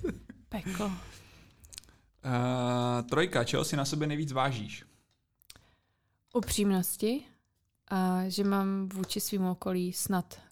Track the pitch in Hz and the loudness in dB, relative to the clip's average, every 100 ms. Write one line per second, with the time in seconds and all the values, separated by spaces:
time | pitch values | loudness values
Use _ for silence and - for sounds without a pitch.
0 | 339 - - - - 208 170 185 208 180 | -4 -4 -10 -20 -10 -8 -4 -2 -2 -2
1 | - - - - - - - - - - | -10 -18 -20 -20 -20 -20 -20 -18 -18 -20
2 | _ _ 135 123 123 127 123 123 123 120 | _ _ -2 0 2 2 2 2 2 0
3 | 123 135 180 127 117 135 143 147 135 151 | 0 2 2 2 2 2 2 0 0 0
4 | 151 147 156 131 135 117 104 - - _ | 0 0 0 2 0 0 -6 -10 -16 _
5 | _ _ _ _ - - _ _ _ _ | _ _ _ _ -20 -20 _ _ _ _
6 | _ _ _ 247 - - 202 190 180 - | _ _ _ -2 0 2 4 2 0 0
7 | 214 269 - - _ _ _ _ - 190 | 0 0 -6 -18 _ _ _ _ -4 0
8 | 185 185 185 185 202 196 196 196 190 190 | 2 2 0 0 2 2 2 0 -2 -4
9 | 185 208 - 202 185 180 190 185 180 - | -4 -4 -2 0 0 0 -2 0 0 -2
10 | - 190 175 - - | 0 0 -2 -8 -10